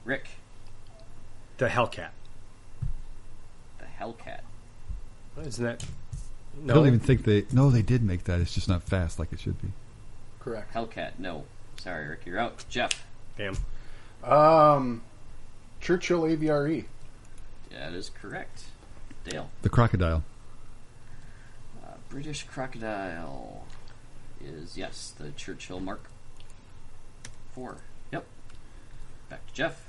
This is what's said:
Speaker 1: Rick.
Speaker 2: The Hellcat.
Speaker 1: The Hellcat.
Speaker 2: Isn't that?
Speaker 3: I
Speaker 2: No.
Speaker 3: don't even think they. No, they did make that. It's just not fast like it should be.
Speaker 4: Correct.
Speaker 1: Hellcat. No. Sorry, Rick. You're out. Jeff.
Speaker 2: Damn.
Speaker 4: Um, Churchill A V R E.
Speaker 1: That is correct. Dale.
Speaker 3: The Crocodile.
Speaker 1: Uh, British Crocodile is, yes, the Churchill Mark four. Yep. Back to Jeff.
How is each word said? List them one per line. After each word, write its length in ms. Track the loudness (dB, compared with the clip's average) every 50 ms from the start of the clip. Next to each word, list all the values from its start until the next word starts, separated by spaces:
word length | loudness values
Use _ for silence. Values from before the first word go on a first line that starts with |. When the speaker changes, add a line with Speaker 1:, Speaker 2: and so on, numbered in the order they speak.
| -2
Speaker 1:
Rick. 240 | -2 -4 -4 -4 -8 -10 -12 -12 -12 -14 -12 -10 -10 -8 -8 -10 -12 -12 -14 -12 -10 -10 -8 -8 -8 -8 -10 -10 -12 -2
Speaker 2:
The 100 | 0 2
Hellcat. 420 | 4 4 4 4 2 2 -6 -8 -10 -10 -10 -10 -8 -8 -10 -10 -10 -14 -14 -12 -10 -6 -2 0 0 0 0 -2 -4 -6 -8 -6 -8 -8 -8 -8 -10 -12 -14 -14 -14 -12 -10
Speaker 1:
The 60 | -10 -8 -8 -8
Hellcat. 420 | -8 -8 -8 -10 -10 -10 -8 -8 -8 -8 -10 -12 -12 -14 -14 -12 -8 -6 -6 -6 -6 -10 -10 -12 -12 -10 -10 -8 -6
Speaker 2:
Isn't 180 | -6 -2 0 0
that? 180 | 0 0 -2 -4
Speaker 3:
I 40 | -6 -4 -6 -6 -6 -6 -6 -4 -6 -6 -6 -6 -6 -6 -4 2
Speaker 2:
No. 60 | 8 10
Speaker 3:
don't 120 | 10 12
even 120 | 12 8 8
think 240 | 8 6 6 6 8
they. 220 | 8 6 6 6 6
No, 180 | 8 8 10 10
they 120 | 10 8
did 200 | 8 6 6 6 6
make 200 | 4 4 2 2
that. 140 | 2 4 4
It's 140 | 4 4 2
just 140 | 0 4 4
not 140 | 2 2 4
fast 360 | 2 2 2 2 2 0 -2
like 140 | -2 -4 -4
it 60 | -4
should 220 | -2 -2 -2 -2
be. 80 | -2 -4 -6 -6 -10 -12 -14 -12 -12 -10 -10 -8 -8 -10 -10 -10
Speaker 4:
Correct. 340 | -8 -6 -6 -6 -6 -4 -2
Speaker 1:
Hellcat. 460 | -2 -2 -2 -4 -4 -4 -4 -4 -4
No. 240 | -4 -4 -4 -6 -8 -10 -12 -12 -10 -10 -10
Sorry, 300 | -8 -6 -6 -4 -4 -4
Rick. 140 | -6 -6 -8 -6
You're 140 | -4 0 0
out. 240 | 0 0 -2 -8 -10 -4
Jeff. 360 | 0 0 2 2 2 -2 -2 -10 -10 -8 -8 -8 -6
Speaker 2:
Damn. 200 | -4 -4 -2 -2 -2 -2 0 -2 -2 -2 -4 -8 -8 -10 -14 -12 -8 2
Speaker 4:
Um, 800 | 8 10 10 12 12 12 12 12 12 10 8 6 0 -2 -4 -6 -12 -14 -12 -10 -10 -8 -8 -8 -8 -10 -12 -14 -14 -10 -8
Churchill 440 | 2 2 2 2 4 2 4 4 4
A 100 | 4 2
V 140 | 4 4 4
R 180 | 4 4 4
E. 180 | 2 2 0 -2 -6 -8 -8 -8 -10 -10 -12 -12 -12 -10 -8 -8 -8 -8 -8 -10 -10
Speaker 1:
That 220 | -10 -8 -8 -6 -6
is 160 | -6 -6 -6 -8 -8
correct. 420 | -10 -8 -8 -8 -8 -8 -8 -8 -8 -10 -10 -12 -14 -14 -10 -10 -10 -8 -8 -8 -6
Dale. 240 | -6 -6 -6 -6 -6 -8 0 0
Speaker 3:
The 60 | 4
Crocodile. 540 | 8 8 6 8 6 4 4 4 4 2 0 -2 -8 -12 -12 -12 -10 -8 -8 -8 -8 -10 -12 -14 -12 -14 -10 -10 -10 -8 -8 -10 -12 -12 -14 -12 -12 -10 -8 -8 -8 -8 -10
Speaker 1:
Uh, 60 | -10 -12 -12 -10 -8
British 340 | -8 -6 -6 -6 -6 -6 -8
Crocodile 1200 | -8 -6 -4 -4 -4 -4 -4 -4 -2 -2 -2 -2 -4 -4 -4 -6 -6 -6 -6 -8 -8 -10 -10 -8 -8 -8 -8 -8 -10 -12 -12 -14 -12 -10 -10 -8 -8 -8 -8
is, 380 | -8 -8 -8 -8 -10 -8 -6
yes, 360 | -6 -6 -6 -6 -8 -10 -12 -10
the 140 | -10 -8 -8
Churchill 480 | -6 -6 -6 -8 -8 -8 -8 -8 -6 -6
Mark 300 | -4 -4 -6 -6 -8 -14 -14 -12 -10 -10 -8 -8 -8 -8 -10 -12 -12 -14 -12 -10 -8 -8 -8 -8 -8 -10 -12 -10 -10 -10 -8 -8 -8 -8 -8
four. 240 | -8 -8 -8 -8 -10 -10 -10 -8 -8 -8 -4 -6
Yep. 100 | -6 -6 -8 -14 -12 -10 -10 -8 -10 -10 -12 -12 -12 -12 -12 -8 -8 -8 -8 -8 -8 -10 -10
Back 160 | -10 -8 -8
to 60 | -8 0
Jeff. 300 | 0 0 0 0 -4 -12